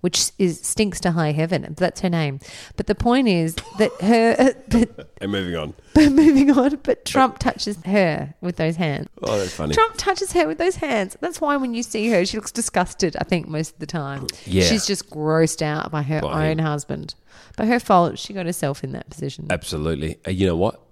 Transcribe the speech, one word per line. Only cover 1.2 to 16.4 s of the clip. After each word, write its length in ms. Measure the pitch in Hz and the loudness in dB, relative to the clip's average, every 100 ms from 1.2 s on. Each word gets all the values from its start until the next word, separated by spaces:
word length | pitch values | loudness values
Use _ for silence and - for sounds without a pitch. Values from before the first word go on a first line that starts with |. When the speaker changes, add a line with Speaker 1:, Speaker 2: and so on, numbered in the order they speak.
| 151 | 0
Speaker 1:
heaven. 420 | 147 160 175 - 147 | 0 -2 -2 -6 -2
That's 240 | 180 - | -2 -2
her 80 | 190 | -2
name. 300 | 170 151 139 - - - - | 0 -2 -6 -12 -20 -16 -8
But 80 | - | -4
the 80 | 202 | 0
point 320 | 233 247 247 | 2 2 4
is 280 | 180 160 160 - - | 2 0 -4 -12 0
that 120 | 214 - | 0 0
her, 520 | 190 233 226 - 262 - | 4 6 6 4 4 2
<laughs> 80 | - | 0
but 400 | 233 - - - - | 2 2 -2 -18 -10
Speaker 2:
And 120 | 101 | -4
moving 240 | 101 90 85 | -2 -2 -4
on. 180 | 76 - | -6 -10
Speaker 1:
<laughs> 100 | - | 0
but 180 | 302 302 | 6 6
moving 400 | 277 311 269 277 | 8 6 8 6
on, 280 | 277 262 285 | 6 4 0
but 200 | - - | -4 -4
Trump 360 | - - 262 247 | -2 2 2 2
touches 380 | 247 - - 202 170 | -4 -2 -6 -8 0
her 500 | 202 180 147 139 - | 2 2 0 -6 -8
with 160 | 180 175 | -10 -2
those 180 | 160 165 | -2 0
hands. 300 | 165 143 - - | -2 -4 -8 -6
Speaker 2:
Oh, 140 | - 107 | -2 0
that's 160 | 92 - | -2 -4
funny. 180 | 76 | -2
Speaker 1:
Trump 220 | 73 453 - | 2 2 0
touches 340 | - 370 392 | -4 -2 -2
her 140 | 349 311 | 0 0
with 120 | 311 | 0
those 180 | 349 370 | -2 -2
hands. 400 | 302 240 196 - | -2 -2 -4 -6
That's 220 | 339 339 | -8 -4
why 160 | 302 285 | -2 0
when 160 | 262 | -2
you 80 | 233 | -4
see 260 | 240 233 214 | -6 -4 2
her, 140 | 208 190 | 2 2
she 120 | 214 | -2
looks 140 | - | -6
disgusted, 680 | - - - 175 - 180 - | -6 -4 -2 -2 0 -2 0
I 40 | |
think, 240 | - 180 - | -2 -2 -2
most 260 | 156 156 | -6 -6
of 60 | - | -8
the 80 | 151 | -8
time. 400 | 170 139 139 131 - - | -6 -6 -8 -8 -10 -2
Speaker 2:
Yeah. 180 | 92 | 2
Speaker 1:
She's 220 | 90 196 - | 4 2 0
just 240 | 202 - | -4 -6
grossed 520 | 151 151 160 165 - | -6 0 2 2 0
out 300 | 151 151 - | -2 -2 -4
by 120 | 156 | -4
her 180 | 139 156 | -2 -2
Speaker 2:
By 300 | 151 156 | -2 -2